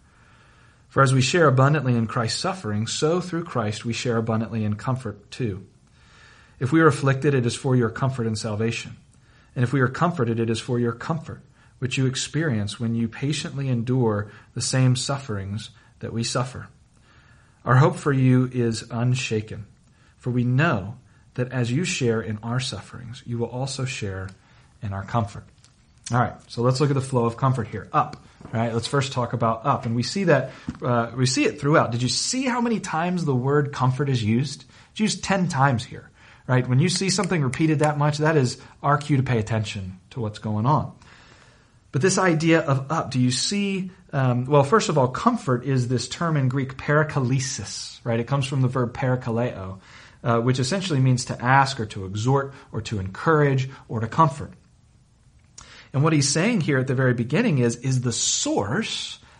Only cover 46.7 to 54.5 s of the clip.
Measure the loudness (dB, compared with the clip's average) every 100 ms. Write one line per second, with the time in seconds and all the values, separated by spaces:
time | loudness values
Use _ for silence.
46.7 | -6 0 2 2 0 0 0 -2 -6 -10
47.7 | -12 -12 -10 -2 -2 0 -2 0 0 0
48.7 | 0 -2 -2 -2 -2 -2 -2 -2 -4 -10
49.7 | -12 -18 -20 -20 -8 0 2 2 0 0
50.7 | -2 0 2 4 2 0 -4 4 4 4
51.7 | 0 -6 -8 -8 -4 0 0 0 -10 -12
52.7 | -10 -6 -6 -6 -4 2 4 4 2 -2
53.7 | -8 -8 -6 -2 2 2 0 -10